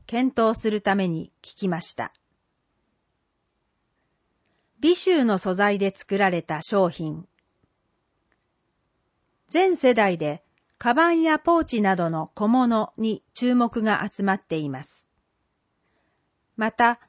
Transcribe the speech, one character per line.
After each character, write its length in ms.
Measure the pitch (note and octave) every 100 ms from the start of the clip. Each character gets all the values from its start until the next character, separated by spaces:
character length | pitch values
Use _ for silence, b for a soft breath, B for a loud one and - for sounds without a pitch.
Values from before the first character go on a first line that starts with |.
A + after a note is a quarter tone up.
| -
検 260 | A#3 C4
討 220 | - A3 A3
す 120 | A3
る 100 | G#3
た 140 | G3+
め 140 | G3 F#3
に 240 | D#3+ - _
聞 140 | - -
き 120 | F#3+
ま 120 | E3
し 140 | -
た。 200 | - A2 _ _ _ _ _ _ _ _ _ _ _ _ _ _ _ _ _ _ _ _ _ _ _ _ _ _ -
美 160 | D4 F4
州 280 | F#4+ E4
の 120 | A#3+ F#3+
素 160 | F#3+
材 260 | F#3 G3+ G3+
で 140 | G3
作 220 | - - G3
ら 120 | G3
れ 100 | E3+
た 220 | - D#3
商 260 | - G3+ F3
品。 380 | - D#3 D#3 F3+ _ _ _ _ _ _ _ _ _ _ _ _ _ _ _ _ _ _ _ _ _ -
全 280 | D#4+ F#4+ E4+
世 160 | B3+
代 240 | A3 G3+ E3+
で、 260 | D3 D3+ _ _ _ -
カ 160 | A#3+
バ 140 | B3+ E4+
ン 120 | E4
や 180 | D#4+ D4+
ポ 200 | - E4+
ー 60 |
チ 160 | - A#3
な 140 | G3+ F3+
ど 120 | E3+
の 220 | D#3+ E3
小 140 | - G#3+
物 460 | B3+ A#3+ A3 G3+ -
に 260 | A3 G#3+ _
注 200 | - B3
目 280 | B3 A#3 A#3
が 260 | G#3+ G#3 G3+
集 120 | -
ま 120 | G3
っ 80 | G3
て 140 | - D#3+
い 140 | D3
ま 120 | C3
す。 240 | - - _ _ _ _ _ _ _ _ _ _ _ _ _ _ _ -
ま 160 | G#3+
た、 280 | - A#3 A#3+